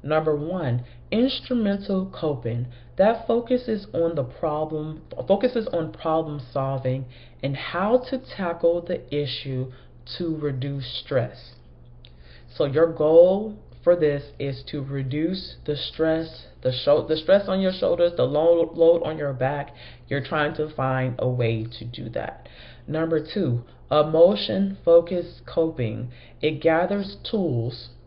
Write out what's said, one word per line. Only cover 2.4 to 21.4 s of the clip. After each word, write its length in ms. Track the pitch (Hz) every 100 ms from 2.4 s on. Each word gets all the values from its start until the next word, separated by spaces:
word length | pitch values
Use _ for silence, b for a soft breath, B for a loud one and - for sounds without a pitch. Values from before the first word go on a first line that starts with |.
| 117 117 123 B B -
That 300 | 196 226 -
focuses 600 | 233 233 247 240 214 -
on 220 | 170 165 160
the 80 |
problem, 800 | 127 - 160 151 156 156 156 156 - - 135
focuses 400 | 196 247 240 214
on 180 | 170 156
problem 480 | - 165 160 151 147 127
solving 520 | 139 135 135 127 131 127 B B B
and 140 | 139 135
how 400 | - 175 202 254 -
to 100 | 262 - -
tackle 440 | 185 170 170 175
the 200 | 170 185 -
issue 580 | 147 143 - 135 127 127 B B - - -
to 200 | 170 156
reduce 640 | 147 131 139 139 127 -
stress. 500 | - 135 - - - - - - - - - B B B - -
So 100 | 147
your 260 | 139 165
goal 680 | 160 156 165 180 196 214 208 - -
for 120 | 170 175
this 360 | 151 143 - -
is 240 | 143 131 -
to 100 | 147
reduce 760 | 135 139 131 147 165 190 - - -
the 100 | 143
stress, 720 | - - 160 160 165 - - -
the 100 | 127
sho-, 340 | 127 - 156 -
the 80 | 156
stress 320 | - 202 196
on 140 | 190
your 120 | 190
shoulders, 400 | 185 185 170 175 170
the 60 |
lo-, 480 | 127 147 165 170 160
load 300 | - 165 170
on 140 | 151 156
your 160 | 147
back. 360 | 127 131 147 143 B B B -
You're 180 | 139 127
trying 300 | 156 147 156
to 180 | 151
find 420 | 151 135 131 127 127
a 100 | 127
way 380 | 127